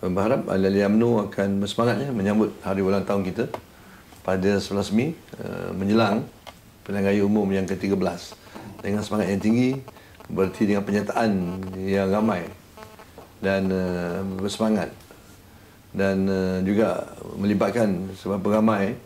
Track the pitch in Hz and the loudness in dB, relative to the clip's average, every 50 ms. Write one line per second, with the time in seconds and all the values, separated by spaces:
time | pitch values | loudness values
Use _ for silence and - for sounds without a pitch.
0 | - 92 90 95 98 110 131 - - - - 95 95 95 98 98 101 101 104 110 | -2 -2 0 0 2 2 0 0 0 -2 0 2 2 4 4 4 4 4 4 4
1 | 117 120 120 110 104 107 - - 98 98 98 98 101 101 - - 117 120 123 101 | 4 4 4 2 0 -2 -2 -2 0 0 2 0 -2 -2 0 0 2 2 2 0
2 | 139 143 127 110 95 101 104 107 107 104 - - - 92 98 98 98 95 98 98 | -2 -4 -2 0 0 2 4 4 2 2 0 -6 -6 -4 -2 0 2 2 2 0
3 | 95 - 101 101 95 92 87 - 120 - - - - - - - - - - - | 0 0 -2 -2 -2 -2 -2 -4 -4 -4 -4 -12 -14 -18 -20 -20 -20 -20 -20 -20
4 | - - - - - - 95 95 92 101 101 98 92 - 98 101 101 101 95 110 | -20 -20 -20 -8 -2 -2 0 2 2 2 2 2 0 -2 -2 -2 -2 0 0 0
5 | 127 156 165 - - - - - - 92 92 90 90 92 92 92 98 101 104 113 | 0 0 -4 -8 -14 -20 -16 -12 -10 -10 -8 -8 -8 -8 -6 -4 0 2 4 4
6 | 113 101 101 117 139 - - - - - - - - - - - - - 98 101 | 4 4 2 -2 -4 -6 -14 -20 -20 -20 -20 -20 -20 -20 -20 -18 -10 -6 -4 0
7 | 98 98 98 104 101 101 104 107 104 98 98 98 95 90 98 90 98 98 98 95 | 2 2 4 4 4 4 2 2 2 2 0 0 0 -2 -4 -4 0 0 0 2
8 | 92 90 85 87 - - - - - - - - - 104 95 - - 98 101 104 | 0 -2 -2 -6 -12 -16 -18 -20 -20 -20 -18 -18 -16 -16 -16 -10 -6 -4 -2 -2
9 | 107 - 107 107 98 87 101 98 90 107 113 120 123 127 131 135 131 - - - | -2 -2 0 0 0 0 0 0 2 2 2 4 2 2 0 -2 -8 -14 -20 -20
10 | - - - - - - - - - - - - 113 98 101 101 98 101 101 104 | -20 -20 -20 -20 -14 -8 0 0 0 0 2 0 2 2 2 0 0 0 0 0
11 | 98 101 - 120 117 110 101 95 90 87 90 92 95 92 92 92 95 95 98 98 | 0 0 0 0 2 2 2 0 -2 -2 -4 -6 -8 -8 -8 -6 -2 0 0 2
12 | 98 95 98 107 110 113 101 90 82 - 95 - - - - - - - - - | 2 2 2 2 2 2 0 -2 -4 -10 -14 -18 -20 -20 -20 -20 -20 -20 -20 -20
13 | - - - - - - - - - 98 98 98 98 95 95 92 92 90 90 90 | -20 -20 -20 -20 -20 -20 -16 -4 -2 0 2 2 2 2 0 0 0 0 -2 -2
14 | 87 87 87 92 98 98 95 92 95 101 - - 110 110 110 101 82 - - - | -2 -4 -4 -4 -4 -6 -6 -4 -4 -4 -2 0 0 2 2 0 0 -4 -8 -14
15 | - - - - - - - - - - - - - - - - - - - 95 | -20 -20 -20 -20 -20 -20 -20 -20 -20 -20 -20 -20 -20 -20 -20 -20 -20 -12 -4 0
16 | 98 98 95 95 95 98 95 95 92 92 92 92 92 95 104 104 110 92 85 - | 0 2 2 2 2 2 2 0 0 0 0 0 0 2 2 2 2 2 0 -2
17 | - - - - - - - - 98 104 104 95 113 101 98 120 113 104 95 85 | -6 -8 -14 -14 -14 -12 -8 -2 0 2 2 2 2 0 2 2 2 2 0 -2
18 | 95 95 98 - - - 98 101 90 104 104 110 107 110 110 101 98 98 120 - | -4 -8 -10 -8 -6 -4 -4 -2 0 2 2 4 4 4 4 2 0 -2 -2 -6
19 | - | -12